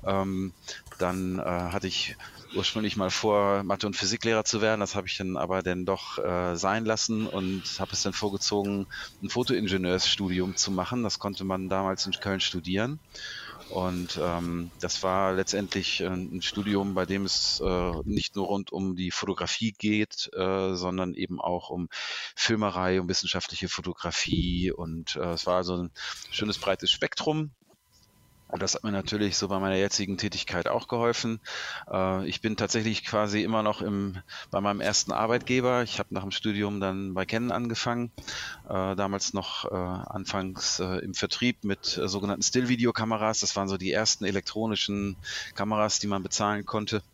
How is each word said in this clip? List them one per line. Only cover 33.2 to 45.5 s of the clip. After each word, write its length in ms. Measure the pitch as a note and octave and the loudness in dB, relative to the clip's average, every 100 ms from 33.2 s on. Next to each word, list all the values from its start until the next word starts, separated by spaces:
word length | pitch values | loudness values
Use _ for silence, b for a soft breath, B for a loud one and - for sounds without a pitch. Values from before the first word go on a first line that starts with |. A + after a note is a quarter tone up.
| G#2 G#2 | 2 2
immer 200 | G2+ A2+ | 2 2
noch 180 | G#2+ G#2 | 2 0
im, 360 | F#2+ G2+ G2 F#2 - B B | 0 0 0 -4 -10 B B
bei 100 | G2 | 0
meinem 220 | G2+ G2+ | 2 2
ersten 320 | G2 G2+ - | 2 2 2
Arbeitgeber. 720 | - A2 B2 B2 B2+ B2 B2 | 2 4 2 2 2 4 2
Ich 160 | A#2 - | 0 -2
habe 140 | G2+ | -2
nach 100 | G2 | -4
dem 80 | G2 | -4
Studium 500 | - A2 G2+ G#2 G#2 | -2 0 2 0 2
dann 320 | F#2+ F#2+ G2 | 0 0 -2
bei 120 | F#2 F#2+ | -2 0
Canon 280 | A2+ A#2+ | 0 0
angefangen. 580 | F#2+ A#2+ A2+ - A#2+ A#2+ - B B B B - | 0 -2 -2 0 0 -2 -6 B B B B -4
Äh, 300 | F#2+ F#2+ F#2+ | 0 0 0
damals 360 | G2 G2 - | 0 0 0
noch, 380 | G2 F2+ - - | -2 -4 -4 -2
äh, 20 | |
anfangs, 1080 | F#2+ F2+ F#2 - G2+ F#2+ G2+ F#2+ F#2 - - | -2 -2 -4 -4 -6 -2 -2 -2 -2 -2 0
äh, 160 | F#2 F#2 | 0 -2
im 160 | - | -2
Vertrieb 500 | F#2 G2+ - B2 A#2+ | -2 -2 2 2 2
mit, 340 | G#2 G2 - - | -2 -2 -2 -2
äh, 120 | G2 | 0
sogenannten 340 | G2 G2+ G2 | 0 0 0
Still-Video-Kameras. 960 | - B2 B2 B2 A#2+ - A2+ A2 A2 A2 | 2 2 2 4 4 2 0 2 2 2
Das 160 | G2 - | 0 0
waren 140 | G2 | 0
so 80 | F#2+ | 0
die 160 | F#2 | 2
ersten 320 | D2+ F#2 - G2 | 2 2 2 2
elektronischen 880 | G2 - G#2+ A2 G#2 - G2+ G2+ F#2 B B B | 0 -2 -2 0 0 0 0 -2 -4 B B B